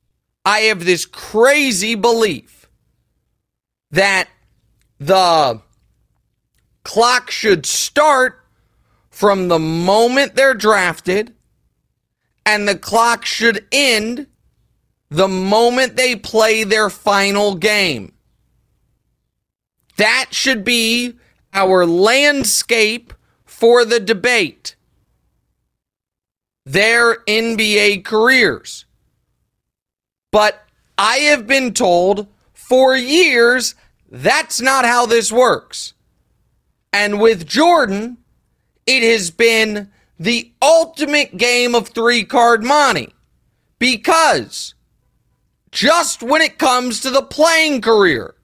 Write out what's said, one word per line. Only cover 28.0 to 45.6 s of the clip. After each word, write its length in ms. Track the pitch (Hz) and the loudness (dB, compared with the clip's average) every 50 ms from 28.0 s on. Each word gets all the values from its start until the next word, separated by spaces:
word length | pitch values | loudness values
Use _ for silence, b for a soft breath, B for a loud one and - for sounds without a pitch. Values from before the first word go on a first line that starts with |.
| - - 226 214 226 254 262 254 214 160 113 - - - - - - _ _ _ _ _ _ _ _ _ _ _ _ _ _ _ _ _ _ _ _ _ _ _ _ _ _ _ _ _ | -4 -2 0 2 2 4 4 4 2 0 -2 -4 -10 -16 -20 -20 -20 _ _ _ _ _ _ _ _ _ _ _ _ _ _ _ _ _ _ _ _ _ _ _ _ _ _ _ _ _
But 320 | - 214 208 208 202 - _ _ _ _ _ _ _ | 0 0 0 0 -2 -6 _ _ _ _ _ _ _
I 200 | 196 202 220 247 277 | -2 -2 0 0 0
have 260 | 302 294 294 254 202 | 2 2 0 0 0
been 260 | 233 269 269 254 233 - | 0 -2 0 0 -2 -2
told 540 | - 233 180 175 175 180 196 202 208 202 - _ _ _ _ _ | -2 0 2 2 2 2 0 0 -2 -6 -12 _ _ _ _ _
for 420 | - - - 254 262 262 262 262 | -18 -4 0 2 4 4 4 2
years 800 | 262 247 262 302 349 349 302 254 233 233 240 254 254 226 - - _ _ _ _ _ _ _ | 0 -2 0 2 2 2 2 2 2 2 2 2 0 -2 -6 -10 _ _ _ _ _ _ _
that's 500 | 113 123 139 214 269 311 311 - - 226 | -10 -4 -2 0 0 0 -2 -4 -6 -4
not 240 | 240 262 269 262 240 | -2 0 0 2 2
how 220 | 233 247 240 247 | 2 2 0 0
this 240 | 214 233 233 208 - | 2 0 0 0 0
works. 640 | 220 247 254 220 151 - - _ - - - - - _ _ _ _ _ _ _ _ _ _ _ _ _ _ _ _ _ _ _ - | 2 2 2 2 0 -2 -6 _ -16 -16 -16 -16 -18 _ _ _ _ _ _ _ _ _ _ _ _ _ _ _ _ _ _ _ -4
And 260 | 202 208 208 202 208 | -2 -2 -2 0 2
with 280 | 220 226 220 165 160 | 2 2 2 0 -4
Jordan, 680 | - - 254 320 349 349 311 254 196 196 208 226 247 240 - _ _ _ _ _ _ _ _ _ _ _ _ _ | -4 0 2 4 4 4 2 2 -2 -4 -6 -8 -10 -12 -16 _ _ _ _ _ _ _ _ _ _ _ _ _
it 180 | 247 262 254 226 | -2 0 0 2
has 280 | 226 233 214 180 165 | 0 0 0 -4 -6
been 600 | - - 233 233 226 220 220 214 208 208 202 b b b b b b | -2 0 2 2 2 2 0 -2 -4 -8 -10 b b b b b b
the 360 | - 165 226 240 233 - _ _ _ | -8 -4 -4 -4 -4 -6 _ _ _
ultimate 760 | 262 302 330 330 320 320 - - 302 285 294 294 262 - 185 | 2 4 4 4 2 -2 -6 -6 -4 -2 -2 -2 -2 -4 -4
game 400 | 196 233 247 240 247 247 240 240 | -4 -2 0 0 0 0 0 0
of 140 | 233 196 - | -2 -4 -4
three-card 760 | - 233 226 240 240 226 196 - 269 247 233 240 233 214 220 | -6 -2 0 0 0 0 -2 -2 0 2 4 4 2 2 0
monte, 500 | 262 294 302 285 254 202 139 110 - _ _ _ _ _ _ _ _ _ _ _ _ _ - | 0 2 2 2 2 0 -2 -6 -10 _ _ _ _ _ _ _ _ _ _ _ _ _ -4
because 960 | 240 262 247 - - - 330 330 320 277 185 131 101 - - - - - - _ _ _ _ _ _ _ _ _ _ _ _ _ _ _ _ _ | -2 -2 -2 -2 0 0 2 2 4 2 2 0 -4 -8 -12 -16 -16 -16 -18 _ _ _ _ _ _ _ _ _ _ _ _ _ _ _ _ _